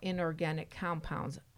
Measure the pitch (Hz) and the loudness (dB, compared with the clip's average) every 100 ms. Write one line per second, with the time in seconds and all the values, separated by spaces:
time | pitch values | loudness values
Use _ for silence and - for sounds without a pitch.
0 | 185 180 165 160 165 156 - - 175 165 | -2 2 2 2 2 0 -4 -4 -2 0
1 | - 147 143 - - | -2 -2 -2 -4 -12